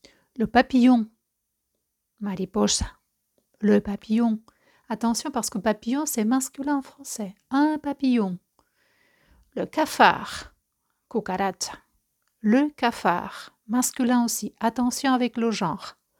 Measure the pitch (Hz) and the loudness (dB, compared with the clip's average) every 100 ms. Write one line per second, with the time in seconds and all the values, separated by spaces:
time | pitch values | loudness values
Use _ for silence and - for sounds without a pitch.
0 | - _ _ - 214 240 - 262 247 247 | -20 _ _ -4 0 2 2 4 6 6
1 | 220 _ _ _ _ _ _ _ _ _ | 2 _ _ _ _ _ _ _ _ _
2 | _ - 202 185 180 208 208 - - - | _ -12 -8 -6 -4 0 2 2 -4 -10
3 | _ _ _ _ _ _ 208 208 202 202 | _ _ _ _ _ _ 4 4 2 -6
4 | - 220 233 220 _ _ _ _ - 220 | 0 2 2 0 _ _ _ _ -10 -2
5 | 233 226 311 254 - 196 214 214 233 269 | -2 -2 -4 -4 -4 -4 -2 -2 -2 -4
6 | 302 - 214 262 262 - 285 285 269 - | -2 -2 0 0 -2 -6 -4 -4 -4 -14
7 | 277 - 196 - - 269 302 302 285 285 | -14 -12 -12 -14 -4 0 2 0 -4 -2
8 | 262 240 190 180 _ _ _ _ _ _ | 0 2 0 -4 _ _ _ _ _ _
9 | _ _ _ _ _ 233 185 - 311 - | _ _ _ _ _ -8 -6 -2 -2 4
10 | 208 - - - - _ _ _ _ _ | 4 4 -4 -12 -16 _ _ _ _ _
11 | _ 220 - 185 196 - - - _ _ | _ -8 -6 -4 -4 -4 -10 -12 _ _
12 | _ _ _ _ 214 247 294 - 240 - | _ _ _ _ 2 4 2 0 -4 0
13 | 208 175 - - - _ - 240 254 - | -2 -2 -4 -12 -18 _ -4 -2 -2 0
14 | 240 247 233 - 208 - 226 226 247 - | 0 2 0 -2 -8 -4 -4 -2 -2 -2
15 | 277 254 247 240 226 208 190 - - - | 0 0 0 -2 -2 -2 -4 -6 -10 -20
16 | _ _ | _ _